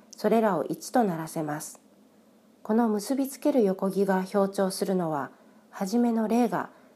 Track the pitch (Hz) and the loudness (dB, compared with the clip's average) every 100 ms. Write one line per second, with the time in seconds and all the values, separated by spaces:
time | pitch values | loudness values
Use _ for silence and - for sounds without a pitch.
0 | - - 196 220 220 170 - - - 262 | -20 -4 0 2 2 2 -2 -6 -2 0
1 | 214 160 160 170 151 151 - - _ _ | 2 0 -6 -6 -6 -6 -10 -16 _ _
2 | _ _ _ _ _ _ - 220 233 208 | _ _ _ _ _ _ -2 2 2 0
3 | 202 269 269 - 294 277 202 190 196 185 | -2 -2 -2 -2 0 4 4 2 -2 0
4 | 196 196 190 202 196 196 190 190 190 185 | 2 0 0 0 0 2 -2 0 -2 0
5 | 165 147 127 - - - _ - 196 240 | 0 -2 -6 -10 -20 -20 _ -8 -2 0
6 | 240 226 220 233 226 170 - - - | 2 0 0 2 0 -2 -6 -12 -20